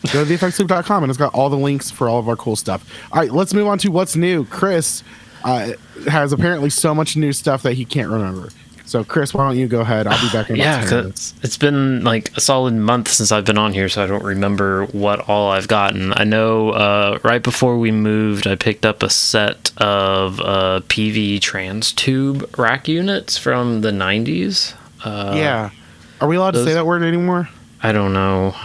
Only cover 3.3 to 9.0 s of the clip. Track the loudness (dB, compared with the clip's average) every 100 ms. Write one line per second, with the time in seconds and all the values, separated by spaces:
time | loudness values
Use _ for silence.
3.3 | 0 0 0 0 0 0 0 0 0 0
4.3 | 0 -2 -2 0 0 0 -6 -10 -20 -20
5.3 | -8 -2 -2 -2 -10 -16 -8 -2 0 0
6.3 | 0 0 0 0 0 0 0 0 0 0
7.3 | 0 0 0 0 -2 -4 -4 -2 -2 -2
8.3 | -6 -10 -18 -20 -20 -6 -4